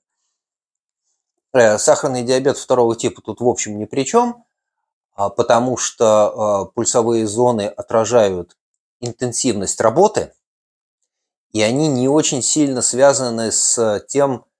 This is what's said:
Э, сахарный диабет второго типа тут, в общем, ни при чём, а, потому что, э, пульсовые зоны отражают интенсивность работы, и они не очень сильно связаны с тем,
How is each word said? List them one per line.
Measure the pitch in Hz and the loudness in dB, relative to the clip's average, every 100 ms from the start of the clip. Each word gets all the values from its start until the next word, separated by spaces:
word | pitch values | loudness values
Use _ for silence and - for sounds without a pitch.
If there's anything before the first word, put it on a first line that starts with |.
| _ _ _ _ _ _ _ _ _ _ _ _ _ _ _ | _ _ _ _ _ _ _ _ _ _ _ _ _ _ _
Э, | 127 113 107 | 2 4 4
сахарный | - 143 147 127 | 2 0 0 -4
диабет | 120 131 135 113 | -2 0 0 -2
второго | - 123 117 113 | 0 2 2 0
типа | 117 - | -4 -6
тут, | - 101 | -12 -4
в | 120 | -2
общем, | 107 107 104 | -2 -4 -8
ни | |
при | 107 139 | -8 -6
чём, | 131 233 240 226 _ _ _ _ _ _ _ | -2 0 0 -4 _ _ _ _ _ _ _
а, | - 101 | -6 -4
потому | - 113 117 127 117 | -2 2 2 0 -4
что, | - - 113 107 104 117 107 101 92 | -6 0 2 4 2 0 -2 -2 -4
э, | |
пульсовые | - 113 127 117 117 110 | -6 -2 0 0 0 -2
зоны | 107 123 110 101 | 0 0 0 -4
отражают | - - 113 107 120 101 90 87 _ _ _ _ _ | -8 -4 -2 2 2 2 0 -8 _ _ _ _ _
интенсивность | 120 - 123 - 131 101 90 - | -10 -6 -6 -4 -2 -2 -4 0
работы, | 110 131 214 113 82 _ _ _ _ _ _ _ _ _ _ _ _ | 0 2 2 0 -8 _ _ _ _ _ _ _ _ _ _ _ _
и | 107 | -2
они | 107 131 156 | 0 2 0
не | 127 131 | 2 2
очень | 151 143 135 | 2 2 -2
сильно | - 156 143 123 | -2 0 0 0
связаны | - 120 139 131 123 113 110 | -2 2 4 4 -2 -4 -2
с | - - - 110 101 - | -2 -2 0 0 -2 -4
тем, | 139 139 117 - | -2 0 -2 -10